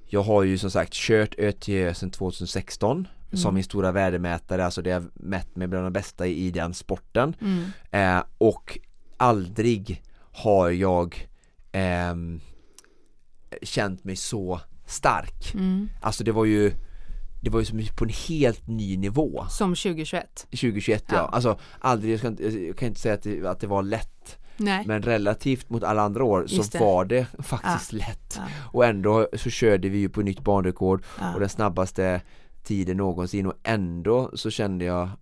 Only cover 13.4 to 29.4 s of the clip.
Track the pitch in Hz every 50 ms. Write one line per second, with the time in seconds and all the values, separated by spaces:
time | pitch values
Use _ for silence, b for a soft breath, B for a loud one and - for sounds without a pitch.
13.4 | - - - - - - - 131 107 101 92 92 - 98 95 - - - - 107
14.4 | 95 90 90 87 - - - - - - - - - 143 117 82 - - - -
15.4 | - - - 208 185 185 185 190 208 214 - - - 107 107 - 110 110 107 110
16.4 | 113 110 107 104 104 101 - b b b b b b b b b b b - -
17.4 | - 110 107 113 110 104 110 110 107 107 - - 123 113 107 - - - 165 156
18.4 | 139 127 - - - - 113 110 107 95 95 95 98 98 107 143 160 143 - 60
19.4 | - - - - 214 185 175 - - 202 170 156 156 - - 175 - - - -
20.4 | - - - 120 - 120 101 101 98 - 110 104 - - 180 175 82 - - 120
21.4 | 123 117 104 B B B B B - 131 123 110 104 110 113 107 117 120 107 -
22.4 | - 107 110 104 90 80 95 - - 120 - - - 117 104 101 - 107 104 76
23.4 | 90 90 90 - - 101 101 98 95 98 110 110 - - - - - - - -
24.4 | b b b b 208 208 196 190 - 101 107 107 98 117 117 107 101 101 110 -
25.4 | - 139 131 123 - - 117 113 - 87 107 107 104 104 101 113 135 117 101 92
26.4 | - - - 107 107 101 - - 113 101 92 90 92 95 117 127 127 - - -
27.4 | 127 - - - - - 175 - - - 110 107 104 104 101 - - - - -
28.4 | - B 147 151 135 117 - 123 123 117 107 98 95 104 107 110 110 - - 107